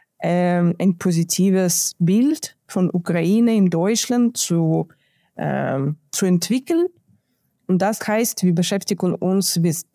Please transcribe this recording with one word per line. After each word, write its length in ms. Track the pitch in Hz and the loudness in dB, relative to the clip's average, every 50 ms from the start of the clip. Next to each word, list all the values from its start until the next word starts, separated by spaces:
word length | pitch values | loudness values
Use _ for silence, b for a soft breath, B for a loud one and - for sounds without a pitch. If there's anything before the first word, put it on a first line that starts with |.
| b b _ - - | b b _ -8 -4
ähm, 520 | 170 175 180 180 175 175 175 175 170 170 - | -2 0 2 2 2 2 2 2 0 0 0
ein 180 | 175 196 175 | 0 0 0
positives 1000 | 170 - 185 175 165 165 170 - - 180 196 185 190 185 180 170 - - - - - | 0 0 0 0 0 0 -2 0 0 2 2 2 2 2 0 0 -2 -4 -4 -4 -2
Bild 580 | 175 170 190 220 247 294 311 302 - - - _ _ | 0 2 2 2 2 2 0 -2 -6 -10 -16 _ _
von 220 | - - 190 185 165 - | -8 -2 0 0 0 0
Ukraine 640 | 180 170 - 170 170 165 170 202 226 233 233 226 | -2 -2 -2 -2 0 0 2 2 2 2 2 4
in 120 | 214 196 180 | 4 2 2
Deutschland 680 | 170 165 170 202 233 220 - - 247 247 240 233 240 | 2 2 0 0 0 -2 -2 0 0 2 2 0 0
zu, 520 | - - - 175 170 165 160 160 160 165 b b b b b b b b b _ | -2 -4 -2 0 0 2 2 0 0 -2 b b b b b b b b b _
ähm, 600 | - - 147 135 135 135 131 135 135 135 143 156 - _ _ - | -6 -4 -4 -2 -2 -2 -2 -2 -2 -2 -4 -4 -6 _ _ -6
zu 140 | - 202 | -2 0
entwickeln. 600 | 185 180 170 170 - 226 262 262 - 349 330 349 359 - _ _ _ _ _ _ _ _ _ _ _ _ _ _ | 2 2 2 0 0 -2 -2 -2 -2 -2 0 -2 -2 -4 _ _ _ _ _ _ _ _ _ _ _ _ _ _
Und 160 | - 185 175 185 | -2 0 0 0
das 240 | 202 220 - - | 0 -2 -2 -4
heißt, 380 | - 208 220 247 233 - - - | -2 0 0 0 -2 -2 0 0
wir 100 | 180 175 | 0 2
beschäftigen 600 | 165 175 - 202 196 - - 202 175 - 180 - | 2 0 0 -2 -4 -4 -4 -4 -2 -2 -2 -2
uns, 460 | - - 180 185 196 185 - - 175 165 | -2 -2 0 0 0 0 -2 -2 0 0
wir, 120 | 175 151 165 - _ | 0 -2 -4 -8 _